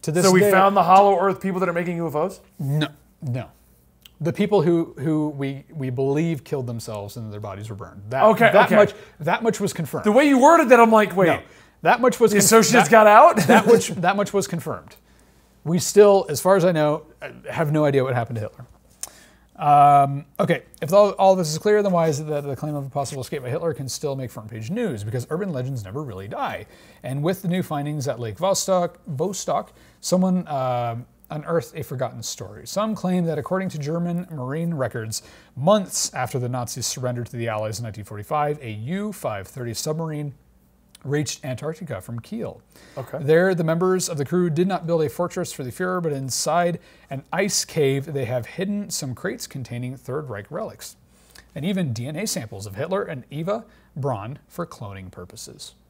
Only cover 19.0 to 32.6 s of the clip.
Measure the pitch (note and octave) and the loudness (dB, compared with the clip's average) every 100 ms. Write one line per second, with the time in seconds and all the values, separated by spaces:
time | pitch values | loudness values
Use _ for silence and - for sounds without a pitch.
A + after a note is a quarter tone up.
19 | - - _ _ _ - D3+ D3 C#3+ C#3+ | -18 -18 _ _ _ -4 4 6 8 8
20 | C#3 C#3 - _ - E3+ - _ D3 G3 | 4 -2 -10 _ -2 0 -4 _ 2 4
21 | G#3 - F#3+ F#3+ D#3+ D#3 G#3 G#3 G3+ F3 | 4 4 4 4 0 -2 2 2 2 2
22 | E3 C#3+ D#3 D3 C#3+ C3 D3+ D3 C#3 C#3+ | 0 -2 -4 -6 -6 -8 -6 -8 -6 -6
23 | C3+ C#3 B2+ D3+ B2 D3 E3+ C#3 C3 - | -6 -8 -10 -8 -6 -4 -4 -6 -8 -8
24 | D3+ C3+ B2+ - A2 A2+ A2 G3+ A3+ A#2 | -6 -6 -8 -12 -14 -12 -8 -4 -4 -6
25 | G#2 B2 - D#3+ G3+ C#3+ B2+ C3+ F#2+ A#2+ | -6 -6 -6 -6 -6 -6 -6 -8 -8 -10
26 | D3 F#2 G2 - B3+ F#2 G#2+ - - _ | -10 -10 -10 -8 -8 -8 -14 -20 -20 _
27 | - D3+ D#3 F#3 F#3 F3+ F3+ D3+ C#3+ D3+ | -10 -4 -4 -4 -2 -4 -4 -6 -6 -6
28 | C3 A2+ A#2 G2+ F#3 F#3+ - F#3 F3 - | -6 -6 -8 -4 -2 -2 0 0 0 -8
29 | - C3+ F3 F#3+ - D3 - _ _ _ | -12 -6 -6 -6 -4 -4 -4 _ _ _
30 | - F#3 F#3 F#3 F3 C#3+ C3 B2 A#2+ A#2 | -2 0 2 0 -2 -4 -2 -2 -4 -6
31 | - _ _ D3+ D#3 E3 - E3 - C3+ | -12 _ _ -12 -4 -4 -4 -12 -10 -6
32 | B2+ B2 G#2+ - F#2+ G#2 | -8 -8 -12 -12 -14 -16